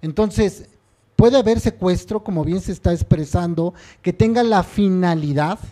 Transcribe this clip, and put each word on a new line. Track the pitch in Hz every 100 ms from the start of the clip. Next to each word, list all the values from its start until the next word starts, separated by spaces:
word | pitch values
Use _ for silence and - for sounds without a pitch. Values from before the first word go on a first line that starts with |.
Entonces, | 160 147 214 - 208 - - _ _ _ _
puede | - 226 269
haber | 220 226
secuestro, | - - 185 180 - 214
como | 208 180
bien | 151 180
se | -
está | 175 -
expresando, | 170 - 165 147 175 175 165 170 175 - -
que | -
tenga | 180 220 226
la | 233 208
finalidad | 180 - 202 185 180 165 147 143 147 208 -